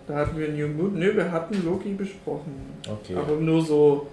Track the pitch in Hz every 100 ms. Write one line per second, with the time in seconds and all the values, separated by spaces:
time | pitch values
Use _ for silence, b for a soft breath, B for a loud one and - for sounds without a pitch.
0 | - 147 147 156 151 147 151 151 196 160
1 | 190 214 170 165 - 202 165 196 208 196
2 | 190 - 147 147 151 135 - - - 107
3 | - 92 147 151 160 160 156 147 147 143
4 | -